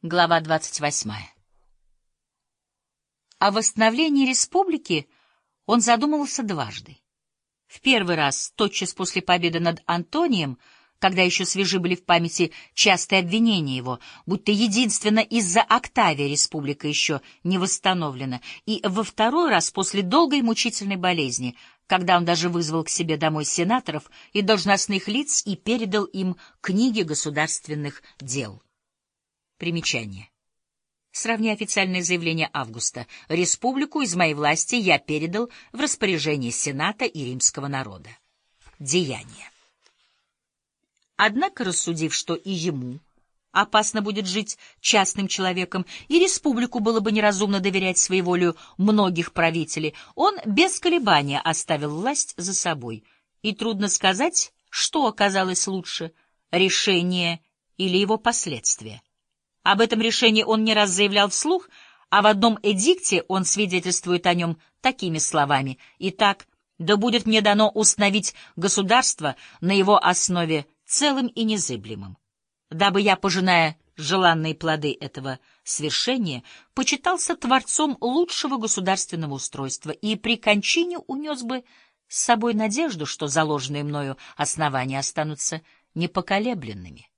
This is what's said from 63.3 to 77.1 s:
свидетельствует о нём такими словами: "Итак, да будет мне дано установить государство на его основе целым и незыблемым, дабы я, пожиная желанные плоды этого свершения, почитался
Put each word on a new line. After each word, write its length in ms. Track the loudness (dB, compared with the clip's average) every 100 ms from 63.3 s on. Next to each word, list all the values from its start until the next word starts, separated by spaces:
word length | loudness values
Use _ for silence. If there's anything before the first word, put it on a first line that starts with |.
| -2 -2
свидетельствует 840 | 0 0 0 -2 -4 0 0 2
о 60 |
нём 240 | 2 0 -4 _ _
такими 380 | -4 -2 -4 -2
словами: 600 | 0 0 2 2 0 -8 -16 _
"Итак, 480 | -8 0 0 0 -10 _ _ _
да 180 | 2 2
будет 280 | 4 0 2
мне 140 | 2
дано 300 | 4 4 2
установить 640 | 4 2 4 2 2 -2 -10 -18 -4
государство 800 | -2 0 4 4 4 -2 -4 -6 -14 -6
на 100 | 0
его 320 | 2 6 6
основе 600 | 4 0 0 0 0 -2 -4 _ _
целым 420 | 0 2 2 -2
и 180 | -2 -2
незыблемым, 720 | 0 -2 -6 -8 -12 -12 -16 _ _ _ _ _
дабы 300 | 0 2 2
я, 160 | 2 2
пожиная 640 | 0 0 2 4 2 -2 _ -12
желанные 580 | -2 4 4 4 0
плоды 440 | -4 -2 -2 -2 -4
этого 400 | -10 -10 -10 -10 _ _
свершения, 800 | -10 -6 -4 -2 -2 -2 -2 -6 -12 -20 _
почитался 640 | -4 -2 0 0